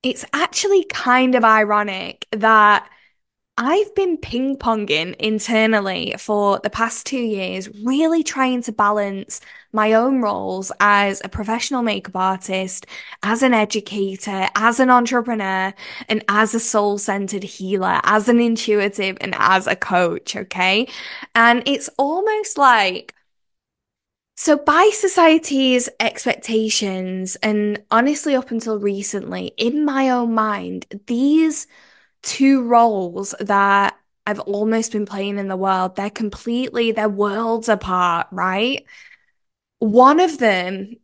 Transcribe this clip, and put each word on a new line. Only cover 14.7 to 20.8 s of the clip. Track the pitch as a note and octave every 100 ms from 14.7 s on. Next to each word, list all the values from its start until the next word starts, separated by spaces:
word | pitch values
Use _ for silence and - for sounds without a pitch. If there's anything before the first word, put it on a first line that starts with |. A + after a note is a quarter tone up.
| A#3+
an | B3+
entrepreneur, | B3 A#3+ B3 A#3+ A3+ F#3+ F#3+ F#3+ G3 - - -
and | G#3+ -
as | G#3 A3
a | A3+
soul-centered | - A3 G#3 G3+ G#3 G3+ G3 G3+
healer, | G3 - F#3+ G3 F#3 F3+
as | - G#3+ G#3+
an | A#3+
intuitive, | A#3 A3+ - G#3 G3+ G3+ F#3+ F#3+
and | F#3+ -
as | - F#3+ G3
a | F#3
coach, | - F3+ F3 E3+ - F#3
okay? | F#3 F#3+ F#3 G3+